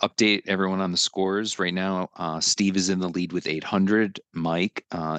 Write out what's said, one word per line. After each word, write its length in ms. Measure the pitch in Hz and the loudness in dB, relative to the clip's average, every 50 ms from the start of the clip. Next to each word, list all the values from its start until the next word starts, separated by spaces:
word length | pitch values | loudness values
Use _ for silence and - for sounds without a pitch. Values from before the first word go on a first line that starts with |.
| 104 | 0
update 400 | 101 - - 110 107 104 - - | -2 2 2 2 4 2 2 0
everyone 340 | 101 98 95 98 95 95 95 | -2 -2 0 0 0 0 0
on 120 | 95 90 | -2 -2
the 60 | 87 | 0
scores 600 | 87 - - - 95 95 95 98 104 110 107 - | 0 -2 -2 0 -2 0 0 0 -2 -2 -4 -4
right 160 | - 92 87 90 | -2 -2 -2 -2
now. 360 | 92 95 95 95 92 90 - _ | -2 -2 -2 -2 -2 -4 -6 _
Uh, 240 | - 87 80 78 80 | -6 -6 -4 -4 -2
Steve 360 | - - - - 101 98 92 | 0 0 2 2 2 2 4
is 120 | 98 90 95 | 2 2 2
in 100 | 95 92 | 0 0
the 100 | 92 90 | 0 -2
lead 240 | 82 90 90 82 90 | -2 -2 -4 -2 -4
with 140 | 87 - | -4 -2
eight 160 | 87 80 80 - | -2 -4 -4 -4
hundred. 560 | - 107 98 95 95 107 110 110 98 - - - _ - | 0 2 2 4 4 4 4 4 2 -2 -10 -18 _ -8
Mike, 520 | 82 80 82 82 85 92 107 - - _ _ | -4 -2 0 0 0 0 0 -2 -6 _ _
uh, 260 | - 85 80 80 78 | -8 -6 -4 -4 -4